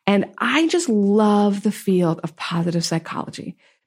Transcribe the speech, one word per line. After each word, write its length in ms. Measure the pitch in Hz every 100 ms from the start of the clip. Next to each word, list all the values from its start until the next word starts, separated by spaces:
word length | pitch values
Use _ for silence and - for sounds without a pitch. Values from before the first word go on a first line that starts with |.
| -
And 200 | 202 - -
I 300 | 240 277 330
just 220 | 349 330
love 760 | 214 202 208 214 208 208 196
the 80 | 214
field 480 | 202 - 185 170 165
of 120 | 165 -
positive 480 | - 170 170 170
psychology 720 | 170 165 165 - - - - - _ _